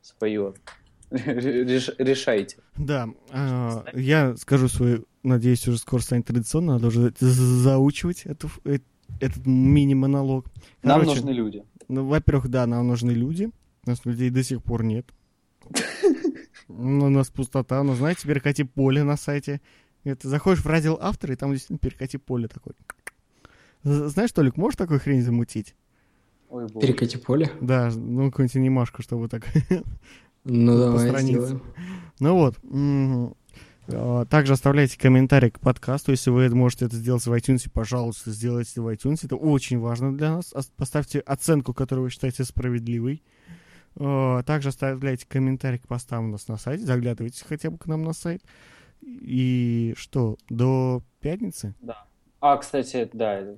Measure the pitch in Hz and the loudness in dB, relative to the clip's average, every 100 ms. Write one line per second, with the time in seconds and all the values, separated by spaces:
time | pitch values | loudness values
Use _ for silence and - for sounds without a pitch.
0 | - _ 110 107 98 95 - - _ _ | -20 _ -4 -2 -6 -8 -20 -20 _ _
1 | _ 131 147 123 131 123 123 127 127 - | _ -6 -4 -2 -2 0 0 0 -2 -2
2 | 131 131 - 110 98 - _ - 143 143 | 0 0 2 0 -2 -12 _ -8 -4 -4
3 | 113 - 117 127 139 127 120 113 - - | -4 -10 -12 -6 -2 -2 -2 -6 -8 -6
4 | 131 156 135 113 - 135 127 - 123 117 | 2 4 4 0 2 4 4 2 2 2
5 | - _ 127 127 120 120 - 120 - 123 | -4 _ 2 2 4 2 2 -2 0 -2
6 | - 123 117 120 113 156 175 127 117 117 | 0 -2 0 -2 0 -2 0 2 2 4
7 | 120 - 127 127 127 127 127 135 139 147 | 2 4 4 4 4 6 4 6 4 2
8 | 175 180 - 147 151 - - 139 _ _ | -4 -6 -8 -10 -10 -10 -4 -4 _ _
9 | _ - 131 - 131 127 131 147 139 135 | _ -6 -6 -4 2 4 6 6 6 2
10 | 135 139 139 131 - - - _ - 147 | 2 0 0 -4 -6 -20 -20 _ 4 6
11 | 156 139 139 123 110 101 - - - 131 | 6 2 -2 -2 -4 -6 -18 -20 -8 -4
12 | 135 156 - 143 127 127 120 120 123 120 | 0 2 4 2 0 0 0 0 0 0
13 | 120 120 123 165 220 - _ _ - 123 | 0 0 -2 -2 -6 -6 _ _ -6 -4
14 | 123 117 127 123 127 123 - 117 113 110 | -2 -2 0 0 -2 -4 -4 -2 0 -2
15 | - _ _ _ _ _ - - - - | -6 _ _ _ _ _ -10 -6 -6 0
16 | 403 - 349 - - - _ 95 127 139 | 2 2 -2 -6 -18 -20 _ -6 0 2
17 | 139 139 135 - 131 135 127 127 143 123 | 4 4 2 -4 -4 -4 -2 0 0 0
18 | 147 175 143 143 143 143 135 - 135 135 | 0 -2 -2 -2 0 -2 -4 0 2 4
19 | 143 147 - 143 143 143 _ _ _ _ | 2 0 -2 -6 -6 -10 _ _ _ _
20 | 139 135 135 143 190 175 151 160 156 160 | -8 -8 -2 0 2 2 4 2 2 0
21 | 185 - 156 127 139 135 - 165 131 - | -2 -4 -6 -4 -2 -4 -6 -4 -4 -4
22 | 131 139 _ 123 113 - - - _ - | -10 -10 _ -4 -4 -10 -18 -20 _ -20
23 | - _ _ _ - _ _ _ 143 143 | -20 _ _ _ -20 _ _ _ 0 0
24 | 147 147 233 - 139 135 214 - 180 147 | 0 0 0 4 2 2 -2 -2 0 0
25 | 143 135 120 117 117 110 104 _ _ _ | 2 2 2 0 0 -4 -10 _ _ _
26 | _ _ _ _ _ 123 117 107 127 120 | _ _ _ _ _ -12 -10 -2 0 0
27 | 117 123 - 139 160 - 123 127 120 113 | -2 -4 -2 0 0 -4 0 0 0 -4
28 | 113 123 135 127 127 131 131 131 120 - | -4 -2 -2 0 0 2 2 2 0 -4
29 | - 120 113 120 - - - 185 - - | -8 -6 -6 -8 -2 -2 0 -2 -2 -12
30 | - - _ _ 135 120 117 120 123 120 | -16 -20 _ _ -2 4 6 6 4 4
31 | 120 127 135 120 127 135 - - 180 185 | 2 2 2 0 0 -6 -10 -16 -14 -14
32 | 170 _ 139 185 143 110 - 135 143 139 | -16 _ 2 6 4 2 -8 -2 0 2
33 | 135 127 120 - _ - - _ - 120 | 2 0 -4 -8 _ -20 -20 _ -10 -6
34 | 120 120 117 151 135 135 139 143 135 - | -2 -2 4 4 4 4 4 4 2 4
35 | 131 127 131 139 123 - - 123 - 135 | 6 6 6 6 4 2 -2 0 -2 -4
36 | - 131 - 123 127 120 123 - 120 117 | 0 0 2 4 4 4 2 2 -4 -4
37 | 117 123 117 117 - 127 - - 113 123 | -2 -2 0 -2 2 0 0 -6 -4 -4
38 | 117 107 - 107 117 120 117 - 113 107 | -4 -6 -10 -6 -4 -4 -6 -6 -6 -4
39 | 127 160 127 127 156 143 - 123 117 117 | -4 -4 -4 -2 2 2 2 -2 -2 -2
40 | 135 139 151 165 175 - 131 - 139 151 | -2 -2 -2 -2 -6 -10 -10 -8 -4 -4
41 | 143 143 - 139 - 156 127 123 131 131 | -4 -6 -4 -6 2 0 0 -6 -4 -2
42 | 127 - 131 123 127 - 127 120 117 117 | -4 -4 -6 -4 -6 -4 -2 -4 -4 -4
43 | 120 156 _ _ _ 170 _ - _ - | -4 -6 _ _ _ -20 _ -20 _ -6
44 | 143 135 131 127 123 151 139 131 135 131 | -2 0 2 0 0 -2 -2 -4 -4 -4
45 | 135 127 - 135 131 131 135 123 _ 123 | -4 -6 -4 -2 -2 -2 -4 -6 _ -10
46 | - 120 113 104 - 110 - 156 208 127 | -6 -6 -6 -8 -10 -10 -6 -6 -2 -2
47 | 120 117 117 - - 151 160 165 - 156 | -2 -6 -8 -12 -12 -8 -8 -10 -8 -6
48 | 160 165 170 175 _ _ - - _ _ | -6 -6 -8 -8 _ _ -20 -20 _ _
49 | 311 240 - 127 127 127 120 117 117 - | -20 -18 -6 -2 0 0 0 0 -2 -6
50 | - 139 117 107 _ 117 127 131 127 127 | -6 -2 -2 -4 _ 0 2 2 0 -2
51 | - _ 143 185 214 - 104 101 233 107 | -8 _ -8 -6 -8 -8 -12 -12 -16 -18
52 | _ _ _ _ 143 139 - 139 123 127 | _ _ _ _ 2 2 0 -6 -4 -4
53 | 113 113 113 101 98 | -4 -2 -2 -2 -8